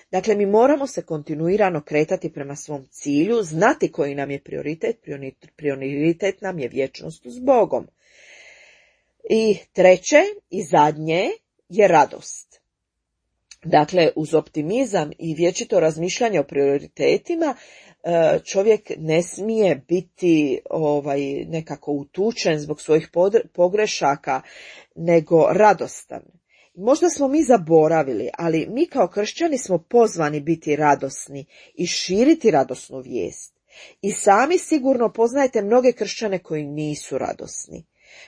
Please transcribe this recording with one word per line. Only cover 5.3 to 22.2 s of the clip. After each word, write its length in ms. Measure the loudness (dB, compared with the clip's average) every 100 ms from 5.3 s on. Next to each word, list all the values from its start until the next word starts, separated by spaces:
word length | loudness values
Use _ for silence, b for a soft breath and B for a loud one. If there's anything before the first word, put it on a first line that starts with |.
| -16 _ -8
prioritet 880 | -6 -4 -6 -2 -2 0 -4 -6
nam 180 | -8 -8
je 80 | -6
vječnost 600 | -4 -6 -6 -16 -18 -18
s 120 | -6
Bogom. 480 | 2 2 2 -2 -8 _ b b b b b b b b b b b _ -2
I 280 | 0 2 0 -2
treće 480 | 4 6 6 4 2 2 -2 _
i 140 | -10
zadnje 680 | 0 4 4 0 -4 -2 -2 -6 _ _ -6
je 180 | 2 4
radost. 760 | 6 4 0 -18 -20 -20 _ _ _ _ _ _ _ _ _ _ _
Dakle, 460 | 0 2 2 2 2 0
uz 180 | -2
optimizam 800 | -2 -2 -6 -4 -2 -2 -2 -4 -8
i 160 | -8 -2
vječito 440 | -2 -2 -2 2
razmišljanje 600 | 2 0 -4 -2 -2 0
o 40 |
prioritetima, 1120 | -2 0 0 0 -4 -2 0 0 -2 -4 -4 -6 B B B B
e, 360 | -2 2 2 0
čovjek 480 | -2 0 2 2 0 -8
ne 260 | -2 0
smije 600 | 0 -6 -4 0 2 0 -2
biti, 720 | -4 -4 -4 2 2 2 -2 -4
ovaj, 520 | -2 0 -2 -2 -4 -4 -6 -8
nekako 440 | -8 -8 -12 -8
utučen 680 | -8 -8 -4